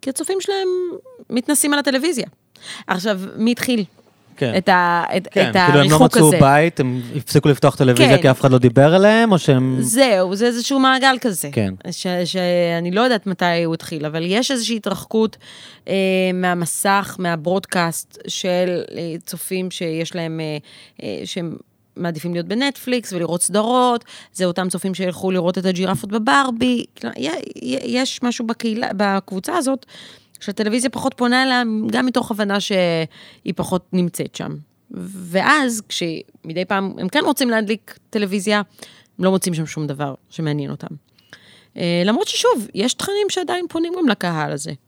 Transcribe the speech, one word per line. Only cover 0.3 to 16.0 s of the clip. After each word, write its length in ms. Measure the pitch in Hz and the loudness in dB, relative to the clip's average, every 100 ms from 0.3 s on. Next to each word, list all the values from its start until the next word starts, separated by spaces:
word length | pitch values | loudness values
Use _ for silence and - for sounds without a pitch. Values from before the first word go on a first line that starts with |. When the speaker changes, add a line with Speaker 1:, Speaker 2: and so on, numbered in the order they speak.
| 381 | -4
Speaker 1:
שלהם 260 | 359 392 381 359 359 - 523 494 - | -2 -2 -2 -2 -4 -8 -16 -20 -6
מתנסים 440 | 240 254 285 294 | -4 0 0 2
על 60 | 285 | 0
הטלוויזיה. 460 | 285 269 311 269 - _ _ _ - - - | 0 0 -2 -4 -8 _ _ _ -18 -14 -4
עכשיו, 320 | 180 196 190 190 - | -4 -2 -4 -4 -2
מי 160 | 220 | -2
התחיל 320 | 240 - 240 185 _ _ _ _ - | 0 0 -2 -2 _ _ _ _ -4
Speaker 2:
כן. 160 | 127 143 | -2 0
Speaker 1:
את 120 | 185 | 4
ה-, 340 | 180 175 170 - 190 | 4 4 0 0 -4
את, 100 | - | -4
Speaker 2:
כן, 180 | 196 135 | 0 2
Speaker 1:
את 40 | |
Speaker 2:
כאילו, 140 | 185 180 | 4 6
הם 80 | 143 | 6
לא 40 | |
Speaker 1:
הריחוק 220 | 143 156 | 6 6
Speaker 2:
מצאו 260 | 160 240 156 | 6 8 6
Speaker 1:
הזה? 100 | 165 | 8
Speaker 2:
בית, 400 | 139 143 165 - | 6 6 4 2
הם 220 | 127 127 120 139 | -2 -2 -6 -8
הפסיקו 340 | - 151 151 | 0 2 4
לפתוח 260 | 139 143 - | 4 4 4
טלוויזיה 400 | 131 120 269 - | 4 6 6 6
Speaker 1:
כן. 40 | |
Speaker 2:
כי 100 | 139 | 6
אף 100 | 131 | 4
אחד 100 | - | 4
לא 60 | 127 | 6
דיבר 380 | 123 117 143 180 | 6 8 6 8
אליהם, 360 | 202 220 233 | 6 6 4
או 80 | 185 | 4
שהם 380 | - 131 131 131 | 4 2 2 0
Speaker 1:
זהו, 560 | - 226 262 196 185 196 | 0 2 4 4 2 0
זה 100 | 240 | 0
איזשהו 340 | 240 226 277 | 0 -2 2
מעגל 360 | 262 262 269 254 | 4 4 2 2
כזה. 280 | 247 180 147 | -2 -4 -4
Speaker 2:
כן. 220 | 139 101 95 - | -2 -2 -4 -10
Speaker 1:
ש-, 160 | 175 185 180 175 | -6 -4 -2 -2
שאני 640 | 185 180 175 170 170 175 | -2 0 2 2 0 -2
לא 100 | 190 | 0
יודעת 260 | 254 226 - | 2 0 -2
מתי 360 | 180 175 170 | 0 0 2
הוא 100 | 170 | 0
התחיל, 320 | 165 - 160 151 | -4 -6 -6 -6
אבל 180 | 160 170 | -4 -2
יש 260 | 202 262 | 0 0
איזושהי 240 | 262 214 226 | -2 -2 -4
התרחקות, 600 | 202 190 - 220 220 - - - - - - | -4 -6 -2 0 0 -4 -20 -20 -20 -20 -4
אה, 60 | 190 | 0